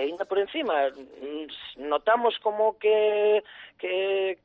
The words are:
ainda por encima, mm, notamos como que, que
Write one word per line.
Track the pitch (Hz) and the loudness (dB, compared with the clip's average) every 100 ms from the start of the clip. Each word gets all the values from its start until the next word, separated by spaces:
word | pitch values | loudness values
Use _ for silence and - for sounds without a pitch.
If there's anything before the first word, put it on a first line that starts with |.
| 139 | -2
ainda | 175 | -4
por | 196 196 | -2 -2
encima, | 202 311 262 151 139 | -2 -2 -2 0 0
mm, | 139 135 - 139 151 151 - - - 143 | -2 -14 -14 -10 -10 -10 -14 -18 -12 -4
notamos | 147 - 233 233 220 | 0 2 2 2 0
como | 220 208 220 214 | -2 0 0 2
que, | 214 214 214 208 208 208 208 - - - | 2 4 4 2 4 2 0 -12 -20 -12
que | 185 185 196 196 190 185 | -6 -4 -2 -2 -2 -6